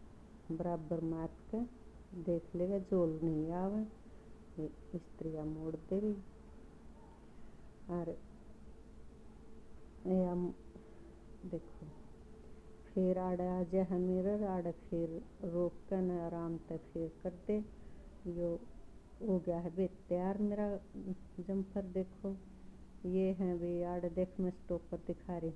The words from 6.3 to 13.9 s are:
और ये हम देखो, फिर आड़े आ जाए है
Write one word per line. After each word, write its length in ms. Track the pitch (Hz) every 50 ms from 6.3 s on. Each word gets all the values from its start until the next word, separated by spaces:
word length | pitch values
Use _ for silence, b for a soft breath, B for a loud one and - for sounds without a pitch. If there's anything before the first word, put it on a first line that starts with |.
| - - - - - - - - - - - - - - - - - - - - - - - - - - - - - - - -
और 200 | 175 175 170 170 170 - - - - - - - - - - - - - - - - - - - - - - - - - - - - - - - - - - - - - -
ये 160 | 185 185 185 185
हम 280 | 180 175 180 180 175 - - - - B B B B B B B B B - - - - - -
देखो, 420 | 180 175 160 - - - - 151 151 - - - - - - - - - - - - - - - - - - - - -
फिर 240 | 190 185 180 185 185
आड़े 280 | 185 185 180 175 180
आ 160 | 180 185 185 180
जाए 200 | 165 185 190 185
है 140 | 180